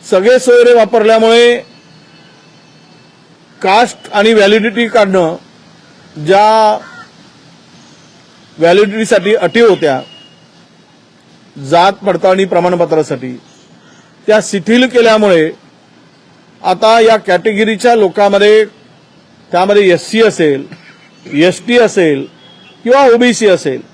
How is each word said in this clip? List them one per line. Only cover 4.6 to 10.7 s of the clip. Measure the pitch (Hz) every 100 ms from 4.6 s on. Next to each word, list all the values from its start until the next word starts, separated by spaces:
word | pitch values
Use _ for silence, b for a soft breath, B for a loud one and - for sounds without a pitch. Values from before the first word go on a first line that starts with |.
| 220 208 233
काढणं, | 233 202 190 165 175 - _ _ _ _ _ - 156 151
ज्या | 196 214 220 214 214 - - - _ - _ - _ _ - - - - _ _ _ _ -
व्हॅलिडिटीसाठी | 165 190 208 214 220 208 185 220
अटी | 180 226
होत्या | 233 175 156 131 135 - - _ _ _ _